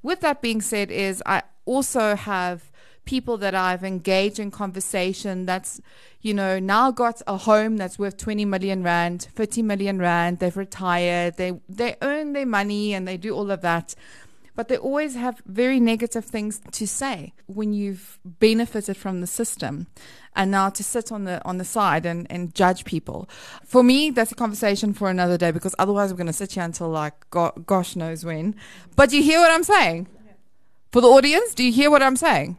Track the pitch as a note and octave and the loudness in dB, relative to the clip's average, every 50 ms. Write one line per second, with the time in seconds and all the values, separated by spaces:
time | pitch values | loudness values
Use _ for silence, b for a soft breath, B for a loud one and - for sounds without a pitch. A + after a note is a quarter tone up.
0 | - C4+ F#4 F#4 E4+ D#4 C#4+ C#4 - A#3 A3+ A3 G3+ - A3 G#3 G3+ G3 - - | -4 -4 -4 0 0 -2 -2 0 -4 -4 -4 -4 -4 -4 -4 -4 -4 -4 -4 -4
1 | G3 G3 F#3+ F#3+ - - G3 F3+ - - - - - - B3 C4+ C4 - - B3+ | -4 -4 -6 -6 -2 -2 -2 -2 -2 -8 -20 -12 -6 -2 -2 -2 -2 -2 -2 0
2 | A3 G#3+ G#3 G3+ - G#3+ G3+ F#3 F3+ F3+ F3+ E3+ - - b b b b b b | 0 0 0 -2 -4 -6 -4 -4 -4 -4 -6 -8 -12 -20 b b b b b b
3 | b - C4+ B3+ B3+ A3+ A#3 G#3 G3+ G3 F#3+ F#3+ F#3 F#3 F#3 F3+ F#3 F#3+ F#3+ F3+ | b -6 -6 -4 -4 -4 -6 -4 -4 -2 -2 0 0 0 -2 -2 -4 -6 -6 -4
4 | E3 G3 F#3+ F#3+ G3 G#3 G3+ - G#3 G3+ G3 - G#3 G3 F3+ G3 F#3 - - F#3+ | -2 0 2 2 2 0 -2 -6 -10 -10 -8 -8 -8 -8 -8 -8 -8 -4 -4 -2
5 | F3+ F#3 F#3+ - - G3+ F#3 F#3 F#3 F#3 F#3 F#3+ F#3+ - - - b b b b | -2 -2 -4 -6 -6 -8 -6 -6 -4 -4 -4 -4 -6 -12 -14 -14 b b b b
6 | b b b b - G#3+ G#3 G3+ G3 F#3+ F#3+ F#3+ F#3+ F#3+ G3 A3 B3+ C4+ A#3+ - | b b b b -4 -2 -2 0 0 0 0 -2 0 0 2 4 4 2 2 2
7 | B3 A#3 A#3 - - - G3 F#3+ - G#3+ G#3+ G#3+ G#3+ A3+ A3 G#3 F#3+ G3 G#3 - | 0 0 -2 -4 -8 -8 -6 -4 2 4 4 4 4 2 -2 -4 -4 -6 -6 -6
8 | G3+ G3 G3 G3+ - A3 G#3+ G#3 G#3 G3+ G3 F#3+ F#3 G3 F#3+ F#3+ F3+ F3 E3+ E3+ | -6 -6 -6 -8 -8 -6 -4 -2 -2 -2 -2 -2 -2 -2 -4 -2 0 0 0 2
9 | E3+ F3 F3 F3+ - - - - A3 G#3 - A#3 A3+ G#3+ G3+ G3 G3 G3 G3 F#3 | 0 -2 -4 -8 -12 -12 -4 -4 -4 -2 -2 -2 -2 0 0 -2 -2 -2 -2 0
10 | F3+ F3 E3+ E3+ E3+ F3 F3+ E3+ F#3 F3+ E3+ G3 G3 F#3+ - - F#3 F3+ F3 F3 | 0 2 2 2 0 0 -2 -2 -2 -4 -2 -4 -10 -10 -10 -6 -2 0 0 0
11 | F3 F3 F3 F3 F3 F3 E3+ - F3+ F3+ F3+ D#3+ - - F#3+ G3+ A#3+ A#3+ - - | 0 0 0 0 -2 -2 -4 -4 -6 -6 -6 -8 -12 -18 -6 -4 -4 -4 -4 -4
12 | - C#4 C#4+ D4+ D#4 D4 C#4+ C#4+ C#4 B3 A3 G3 G3+ G3+ G#3 G#3 G#3 G#3 G3+ F#3+ | -4 -4 -4 -4 -4 -4 -4 -4 -2 0 0 0 0 0 -2 -2 -2 -2 -4 -4
13 | F#3 F#3 F#3 F3+ F3 A3 G3+ - G3+ G3+ G3 F#3+ F#3 F3 E3+ E3+ E3+ - - b | -6 -6 -8 -8 -8 -6 -6 -6 -4 -4 -4 -2 0 0 0 0 -2 -8 -16 b
14 | b b b b b b b b b b b - A3+ - C4 - - C4+ C#4 D4 | b b b b b b b b b b b -10 -4 -4 -4 -2 -2 -2 -2 -2
15 | D4+ D4+ B3+ B3 A#3 B3+ A#3 - - - F#3+ G#3+ B3 B3+ C4+ C4 A#3+ A3+ A3+ A3 | -2 -4 -6 -6 -6 -6 -6 -8 -16 -8 -2 0 2 2 4 4 4 2 2 0
16 | A#3+ A#3 - A#3 G#3+ - - A3 G#3 G#3+ G#3 - - - - - A3 G3 - - | -4 -4 -6 -8 -8 -6 -8 -8 -6 -6 -8 -10 -14 -14 -10 -8 -6 -6 -6 -6
17 | C4+ C4+ A#3 E3+ D#3 F3 - - - - F#3+ G#3 G#3+ G#3 G#3 G#3 G3+ G3+ G3 F#3 | -6 -6 -6 -8 -10 -14 -18 -20 -20 -12 -8 -6 -4 -2 -2 -2 -4 -4 -6 -8
18 | - - - - - F#3 E3 - A3+ A3 A3+ A3+ A#3+ A#3 - G#3+ G3+ - G3 - | -14 -20 -20 -20 -20 -20 0 4 4 4 6 4 0 0 -4 -6 -6 -6 -8 -6
19 | - G3 F#3 F3+ F3+ E3+ - - A#3 - - - D3+ C3 C#3+ D3 F3 - B B | -6 -6 -6 -4 -6 -6 -4 -4 -4 -4 -4 -8 -8 -8 -6 -8 -10 -14 B B
20 | B B B B B B B - G3 F#3+ G3 G3 G3 G3 G3 - G3+ - - A#3+ | B B B B B B B -2 0 2 2 2 2 0 -2 -6 -8 -4 -4 -6
21 | A3+ - A3+ G#3 G3 F#3 F3+ - - F3 F#3 F#3 F#3 - - A3+ G3+ F#3 D3 D#3+ | -6 -6 -10 -8 -6 -6 -6 -6 -6 -6 -6 -6 -8 -4 -2 0 2 2 2 2
22 | D#3+ E3+ E3+ E3+ E3+ - - F3 F3 E3 - - F#3+ F3+ F#3 - - - - D#3+ | 0 -2 -6 -6 -8 -8 -8 -8 -8 -8 0 4 4 4 4 2 -4 -6 -6 -6
23 | - - - - F#3+ B B B B B B B B - - B3+ B3 B3 B3+ C#4 | -6 -8 -12 -12 -14 B B B B B B B B 2 4 6 8 8 6 6
24 | D4+ D#4 B3+ A#3+ A3+ A3 - - A#3+ A3 G#3 G#3 A#3 G#3 G3+ G3+ A3 G#3 G3+ - | 2 2 2 0 0 0 -2 -4 -4 -4 -4 -2 0 0 0 0 -2 -4 -2 -2
25 | G#3 F#3+ F#3 F3+ F3+ F3+ F3+ E3+ F3+ E3+ D#3 - - D#3 - - F#3+ G3 G3+ G3+ | -2 -2 0 2 2 2 2 2 2 0 0 -2 -4 -6 -2 0 0 2 2 0
26 | G3+ G3 F#3 F3+ F3 E3 D#3+ - G3+ G3 - F#3+ F3 E3+ E3 - E3+ E3 D#3+ D#3 | 0 -2 -2 -6 -6 -6 -4 -6 -8 -8 -6 -6 -6 -6 -6 -6 -6 -4 -4 -4
27 | D3+ D3+ - - - - - F3+ E3+ D#3+ - - E3 - G3+ F#3+ F3+ - - F#3 | -4 -6 -8 -14 -20 -6 -2 0 0 0 -2 -6 -2 0 2 2 2 -2 -6 -6
28 | D#3+ E3 E3 D#3+ E3+ E3+ D#3+ D#3 E3 G3+ G#3 B B B B B B B B - | -6 -6 -8 -8 -8 -8 -6 -4 -4 -4 -6 B B B B B B B B 6
29 | C#4 A#3 C4 C#4+ C#4 D4 D#4 E4 F4 E4 D#4+ E4 F4 - G#4 F#4+ C4+ F3 E3 E3 | 6 6 6 4 4 6 6 8 8 8 6 4 4 6 6 6 6 4 2 -2
30 | F#3 - - - - - - - - - - - - - - - - - - A#3+ | -8 -10 -14 -20 -20 -20 -20 -20 -20 -20 -20 -20 -20 -20 -20 -20 -20 2 4 8
31 | A#3+ A#3+ C4 C4+ C4 C#4+ D4+ F4+ A#4+ A4+ - - B3+ B3 A3+ B3+ C#4+ D4 D4 C#4+ | 10 10 10 10 8 6 4 2 0 0 -2 0 0 2 4 4 6 6 6 6
32 | C4+ C4 C4 B3+ D#4+ D#4+ A#3 D3 C#3+ D3+ F3 | 6 4 2 2 2 2 2 2 0 -4 -8